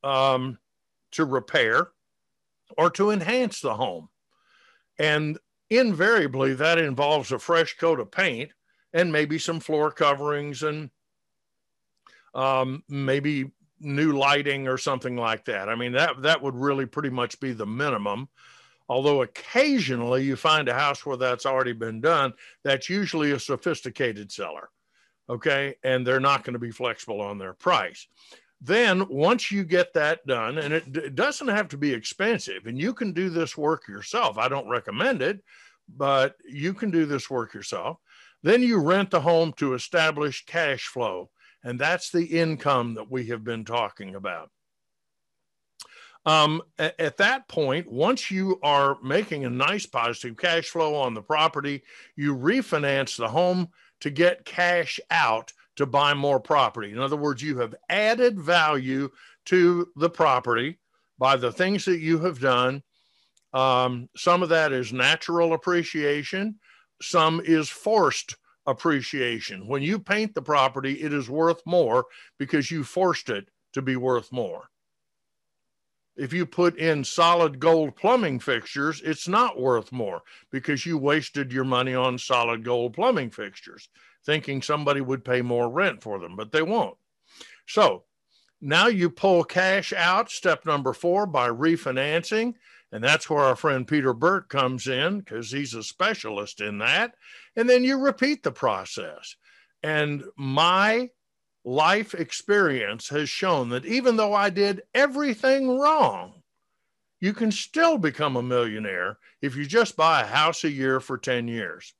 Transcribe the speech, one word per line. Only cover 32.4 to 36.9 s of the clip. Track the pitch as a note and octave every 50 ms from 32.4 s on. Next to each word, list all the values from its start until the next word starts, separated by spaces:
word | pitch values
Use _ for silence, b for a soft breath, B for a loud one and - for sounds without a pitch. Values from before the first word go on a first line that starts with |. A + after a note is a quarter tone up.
| - - G2 F#2 G2
and | A2+ A#2+ C3
you | D#3 A3+ B3
can | - A#3+ G3+
do | E3 E3 F#3+ F#3
this | E3 E3+ E3 C3+ - -
work | D3 D3+ D#3+ - _ -
yourself. | G2+ G2+ G#2 - - A#3 A#3 C#3+ G#2 A2
I | A#2 B2+
don't | C3+ C#3 B2 G#2
recommend | A#2+ A#2+ - - G2+ A#2 F#3 C4 C4 F3
it, | B2+ D#3 G#3 G3 b b b b b b b b _ - -
but | B2 C#3 C#3 C#3 C3+ C3 C#3+ - _ _ -
you | C3+ C#3+ C#3+ F3
can | G3 G3 - G#3